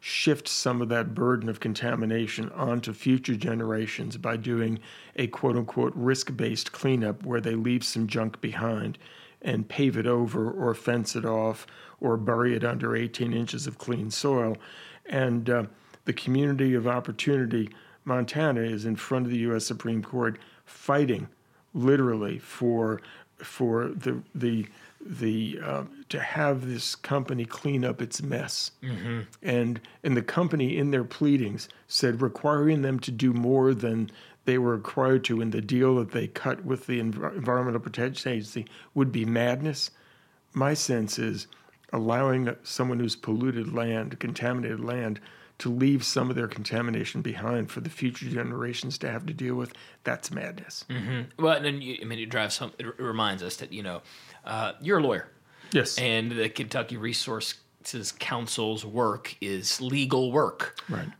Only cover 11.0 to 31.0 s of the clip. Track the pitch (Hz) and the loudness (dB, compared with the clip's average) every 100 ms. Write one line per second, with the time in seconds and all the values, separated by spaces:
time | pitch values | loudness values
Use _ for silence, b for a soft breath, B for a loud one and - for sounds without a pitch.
11 | 104 120 113 110 110 110 - B B B | 0 -2 0 2 0 -2 -10 B B B
12 | 120 117 107 117 123 117 117 120 117 113 | 0 2 2 4 4 2 0 0 0 0
13 | 117 - 120 117 117 123 135 - - 120 | -2 -2 -2 0 -2 -4 -6 -8 -4 -4
14 | 110 - 143 131 113 107 B B B B | -2 -2 2 4 2 -2 B B B B
15 | 381 143 127 120 117 120 107 B B B | -4 0 2 2 2 2 0 B B B
16 | - - 127 131 143 135 131 127 120 123 | -4 -4 2 2 4 4 4 4 2 0
17 | 120 104 147 139 120 117 104 B B B | -2 -2 2 2 4 0 0 B B B
18 | 139 127 120 147 156 120 113 107 113 107 | -2 0 0 2 2 2 0 -2 -2 -2
19 | - 131 123 120 117 113 - 113 117 113 | 0 0 2 0 2 0 -2 -4 -2 -2
20 | 101 123 117 110 B B - - - 143 | -2 0 0 -2 B B -20 -6 2 4
21 | 135 104 101 _ b b _ - 127 139 | 4 2 -2 _ b b _ 2 6 6
22 | 123 110 101 87 - - 120 117 110 107 | 6 2 -2 -6 -10 -2 0 2 0 -2
23 | B B B - - - 120 113 - 180 | B B B -18 -14 -2 2 2 0 -4
24 | 127 123 - 143 120 113 101 B B B | -4 -4 -6 -2 0 0 -2 B B B
25 | - 127 113 110 110 - 147 139 135 - | -12 -2 0 0 -2 -4 -4 -4 -6 -14
26 | - 139 - 151 147 135 127 120 - - | -8 -6 -2 2 2 2 -2 -4 -4 -6
27 | - 135 127 123 117 - 147 139 123 123 | -2 -2 0 -4 -4 -4 0 0 0 -2
28 | 120 - 147 120 - - - - 131 104 | -6 -4 -4 -4 -4 -4 -6 -6 -8 -6
29 | 113 117 101 - - 120 120 113 B B | -4 -6 -8 -8 0 2 2 -2 B B
30 | 156 120 - 165 170 156 127 - 143 135 | 0 2 2 0 2 2 2 2 2 2